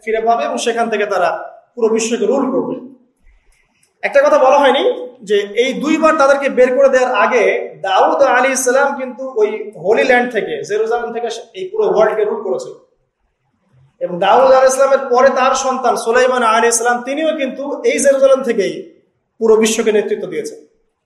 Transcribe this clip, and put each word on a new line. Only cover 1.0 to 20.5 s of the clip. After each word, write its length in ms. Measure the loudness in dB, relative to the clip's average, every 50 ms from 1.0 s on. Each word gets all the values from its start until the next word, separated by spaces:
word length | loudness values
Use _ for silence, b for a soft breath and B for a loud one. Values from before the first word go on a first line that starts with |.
| -2
তারা 540 | -2 -2 -2 0 -2 -2 -4 -8 -14 -18 -20 -20 _ _
পুরো 140 | -4 -2 0
বিশ্বকে 360 | 0 -2 -2 -2 -2 -2 0
রুল 260 | 0 0 0 -2 -2
করবে। 440 | -2 -4 -4 -6 -8 -10 -12 -16 -20 -20 _ _ _ _ _ _ _ _ _ _ _ _ _ _ _ _ _ _ _ _
একটা 200 | -6 0 2 2
কথা 160 | 4 4 4 4
বলা 200 | 4 4 4 4
হয়নি 520 | 4 2 2 2 0 -2 -2 -4 -8 -14 -16 -16 -4
যে 120 | -2 0
এই 380 | 0 0 0 -2 -2 0 0 -2
দুইবার 420 | -4 -2 -2 0 2 2 2 2
তাদেরকে 340 | 4 2 2 2 2 0 0
বের 260 | 2 2 2 4 4
করে 140 | 4 4 4
দেওয়ার 260 | 4 2 2 0 0
আগে 600 | 0 0 2 2 2 2 2 0 -2 -4 -10 -12 -10
দাউদ 420 | -4 -2 2 2 2 2 2 2 2
আলী 280 | 2 2 2 0 0
ইসলাম 480 | -2 -2 -2 0 0 2 0 0 -2 -6
কিন্তু 340 | -8 -10 -10 -12 -12 -8 -2
ওই 360 | -2 -2 -2 -2 -6 -10 -12 -14 -6 -2
হোলি 200 | 0 0 2 2
ল্যান্ড 280 | 2 2 2 0 -2
থেকে, 320 | -4 -6 -6 -6 -6 -8 -6
জেরুজালেম 500 | -6 -4 -4 -2 -2 -2 -4 -4 -6 -8
থেকে 140 | -8 -8 -8 -8 -10 -14 -16 -14
এই 160 | -14 -12 -8
পুরো 180 | -4 -2 -2 0
ওয়ার্ল্ডকে 360 | 2 2 2 2 2 0 -2
রুল 200 | -2 -4 -6 -6
করেছিল। 440 | -6 -6 -6 -8 -12 -16 -20 _ _ _ _ _ _ _ _ _ _ _ _ _ _ _ _ _ _ _ _ _ _ _ _
এবং 200 | -8 -8 -4 -2
দাউদ 320 | 2 4 4 6 6 6
আলী 160 | 6 6 4 4
ইসলামের 300 | 4 2 2 2 2 0 0 0
পরে 200 | 2 4 4 4
তার 260 | 4 2 0 0 0
সন্তান 400 | -2 -2 -4 -4 -2 -2 -2 -2
সুলাইমান 480 | -2 -2 0 2 2 2 2 2 0 0
আলী 240 | 2 2 2 2 0
ইসলাম, 360 | 0 0 0 -2 -2 -2 -4
তিনিও 340 | -6 -6 -4 -2 -2 -2 -2
কিন্তু 440 | -4 -6 -6 -8 -8 -8 -8 -4 -2
এই 160 | -2 -2 2
জেরুজালেম 440 | 2 2 4 4 4 4 4 2 0
থেকেই 580 | -2 -2 -2 -2 -4 -6 -8 -12 -16 -20 _ _ _ _ _ _ _ _ -2
পুরো 160 | 2 2 4
বিশ্বকে 360 | 4 4 2 0 0 0 0
নেতৃত্ব 360 | 0 0 0 -2 -4 -6 -6 -8
দিয়েছেন। 320 | -8 -8 -8 -10